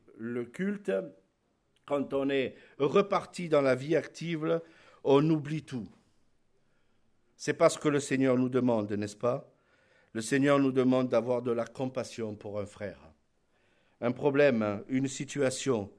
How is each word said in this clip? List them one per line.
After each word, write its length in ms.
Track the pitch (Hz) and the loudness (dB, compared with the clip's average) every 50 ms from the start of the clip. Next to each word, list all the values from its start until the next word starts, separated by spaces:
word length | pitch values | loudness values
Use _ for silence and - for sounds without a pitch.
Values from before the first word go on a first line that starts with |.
| _ - - - | _ -20 -18 -12
le 280 | 113 117 120 123 120 | -10 -8 -6 -6 -8
culte, 460 | 120 - - 185 202 208 202 - 190 190 190 185 - - _ _ _ _ _ _ _ _ _ _ _ _ _ _ | -8 -8 -6 -4 -4 -4 -6 -4 -4 -4 -4 -4 -6 -14 _ _ _ _ _ _ _ _ _ _ _ _ _ _
quand 280 | - 143 143 131 - 139 | -4 -4 -4 -4 -2 -2
on 160 | 139 139 139 | -2 -2 0
est 260 | 139 139 127 110 - - - - - - | 0 0 -2 -2 -6 -12 -20 -20 -6 -2
reparti 720 | 139 151 156 196 196 196 196 170 - - - - 175 165 | -2 2 2 2 2 2 0 -2 -2 -4 -12 -10 -6 0
dans 120 | 156 147 | 2 2
la 140 | 139 131 127 | 4 4 2
vie 200 | 127 131 147 165 | 0 0 0 0
active, 680 | 147 127 - - - 156 170 170 151 156 165 165 165 - - - - - - - - - | 0 0 -2 -10 -10 -8 -6 -6 -4 -2 -2 -2 -2 -4 -8 -20 -20 -20 -20 -20 -8 2
on 260 | - 135 139 147 156 | 4 4 6 6 4
oublie 340 | 160 156 139 147 156 156 - | 2 2 0 -4 -8 -8 -8
tout. 240 | - 135 123 98 87 - _ _ _ _ _ _ _ _ _ _ _ _ _ _ _ _ _ _ _ _ _ _ _ _ _ _ _ _ | -8 -10 -10 -10 -10 -14 _ _ _ _ _ _ _ _ _ _ _ _ _ _ _ _ _ _ _ _ _ _ _ _ _ _ _ _
C'est 180 | - - 147 143 | -10 -4 -4 0
pas 160 | 147 170 160 | 4 4 2
ce 100 | 165 - | 2 2
que 100 | - 156 | 0 0
le 100 | 143 143 | 0 0
Seigneur 380 | 139 - 139 131 131 135 127 127 | 0 -2 0 2 2 4 4 2
nous 120 | 127 127 | 2 2
demande, 420 | 131 127 123 123 117 110 104 104 | 0 2 2 2 2 0 0 -2
n'est-ce 260 | 107 104 104 101 - - | -4 -4 -4 -6 -8 -4
pas ? 340 | - 120 127 139 - - _ _ _ _ _ _ _ _ _ _ _ _ - | -4 -2 -2 -2 -6 -12 _ _ _ _ _ _ _ _ _ _ _ _ -10
Le 80 | 113 | -8
Seigneur 380 | 110 - 143 135 135 143 143 139 | -4 0 0 2 4 4 4 4
nous 120 | 139 135 | 4 2
demande 380 | 127 131 127 131 127 127 131 123 | 2 2 4 4 4 2 2 2
d'avoir 320 | 120 117 113 127 123 120 | 2 0 2 2 -2 -2
de 100 | 123 127 | 0 -2
la 140 | 117 117 113 | -2 -2 -2
compassion 680 | 113 - - 135 131 131 131 117 - - - 113 107 104 | -6 -6 -6 -6 -6 -4 -6 -8 -8 -8 -8 -8 -8 -8
pour 240 | 104 - 107 101 104 | -10 -12 -10 -8 -8
un 60 | 98 | -8
frère. 340 | 98 - - 104 98 90 - 76 78 - _ _ _ _ _ _ _ _ _ _ _ _ _ _ _ _ - | -8 -10 -10 -10 -10 -10 -12 -20 -20 -20 _ _ _ _ _ _ _ _ _ _ _ _ _ _ _ _ -4
Un 120 | 113 120 | -2 -2
problème, 720 | 127 127 135 147 135 139 147 143 123 113 107 104 101 101 - - | -2 0 0 0 4 6 6 6 6 4 2 0 0 -2 -6 -4
une 180 | 131 131 135 131 | -2 -2 -2 -2
situation, 840 | 131 - 143 - - 143 139 127 127 - - 139 123 110 98 98 - | -4 -6 -10 -8 -4 0 0 0 0 -2 -2 0 0 0 -2 -4 -10